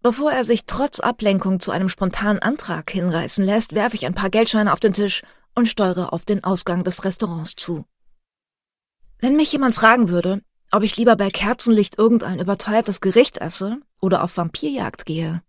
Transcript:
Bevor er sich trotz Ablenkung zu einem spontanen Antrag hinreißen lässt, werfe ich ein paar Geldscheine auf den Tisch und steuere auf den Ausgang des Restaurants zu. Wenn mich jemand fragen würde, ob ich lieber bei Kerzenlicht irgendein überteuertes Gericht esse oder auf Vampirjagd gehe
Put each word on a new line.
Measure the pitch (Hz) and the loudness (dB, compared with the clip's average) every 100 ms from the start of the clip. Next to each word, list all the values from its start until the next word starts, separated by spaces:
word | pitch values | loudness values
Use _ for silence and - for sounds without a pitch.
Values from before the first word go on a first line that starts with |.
Bevor | 247 233 294 | 0 0 0
er | 269 233 | 0 0
sich | 226 | 0
trotz | - - 285 - | -2 -4 -2 -2
Ablenkung | - 226 208 196 190 190 | -4 0 0 0 0 -2
zu | - | -2
einem | 190 190 | -2 -2
spontanen | - 185 - 208 208 | -2 -4 -2 -2 0
Antrag | - 285 - 160 151 | -2 -4 -6 -8 -6
hinreißen | 190 180 165 - - | -4 -2 -2 -2 0
lässt, | 190 214 220 | 2 0 0
werfe | 156 226 220 | -2 -2 -2
ich | - | -6
ein | |
paar | 180 196 | -4 0
Geldscheine | 208 226 214 208 | 2 2 2 2
auf | 143 | 2
den | 220 | 2
Tisch | 190 202 - - _ _ | 2 -2 -4 -8 _ _
und | - 226 | 0 0
steuere | - 196 175 180 | 2 0 0 -4
auf | 170 | -6
den | - 202 | -2 -2
Ausgang | - 185 - 175 | 0 -2 0 -2
des | 180 180 | -2 -4
Restaurants | 190 190 202 170 160 | -6 -4 -6 -4 -6
zu. | - - 165 - _ _ _ _ _ _ _ _ _ _ _ - _ | -4 -4 -4 -10 _ _ _ _ _ _ _ _ _ _ _ -20 _
Wenn | 247 294 | 2 2
mich | 302 | 2
jemand | 294 262 | 2 0
fragen | 226 - 247 208 | 4 4 6 4
würde, | 175 180 196 _ _ _ | 2 0 -2 _ _ _
ob | 208 | 0
ich | 214 - | 0 2
lieber | 233 214 | 4 4
bei | 196 | 2
Kerzenlicht | - 208 247 - 214 202 - | -2 -2 -2 2 4 2 2
irgendein | 220 240 - 180 | 4 4 0 -6
überteuertes | 180 196 - 214 220 190 | -2 -2 0 0 0 -2
Gericht | 190 208 - - | 2 4 4 0
esse | 160 - 190 247 _ _ | -8 -6 -8 -8 _ _
oder | 190 185 | 0 2
auf | 175 - | 0 -2
Vampirjagd | 165 - 302 269 - - | -6 -4 -6 -4 -6 -10
gehe | - 160 160 170 | -8 -6 -4 -6